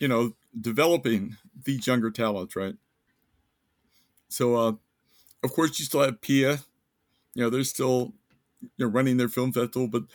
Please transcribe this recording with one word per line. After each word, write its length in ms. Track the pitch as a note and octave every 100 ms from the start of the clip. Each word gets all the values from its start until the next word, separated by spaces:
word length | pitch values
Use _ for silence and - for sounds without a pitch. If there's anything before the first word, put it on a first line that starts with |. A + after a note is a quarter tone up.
you 80 | C#3+
know, 260 | A#2 A#2+ - _ A#2
developing 760 | A#2 A2+ D#3+ E3+ C3+ G#2+ G#2+ G#2+ _ -
these 220 | - C3+ C3
younger 240 | B2+ A2+
talents, 460 | A2 A2+ G2+ F#2 G2
right? 180 | F#2+ - _ _ _ _ _ _ _ _ _ _ _ _ _ _ -
So, 280 | - B2 A#2+
uh, 160 | A2+ A2 _ _ _ _ _ _
of 100 | B2+
course, 260 | - D#3+ -
you 60 |
still 160 | C#3+ C#3+
have 180 | C#3 A#2+
Pia. 380 | - C#3 C3+ C#3+ - _ _ _ _ _ _
You 100 | -
know, 60 | A#2
they're 140 | B2+
still, 500 | C3+ - C3 B2+ B2 - _ _ _ _
you 260 | - - B2
know, 0 |
running 300 | A#2 C3 B2+
their 120 | A#2+
film 240 | B2+ B2+
festival, 360 | A#2+ A#2+ B2+ B2
but 160 | A#2 -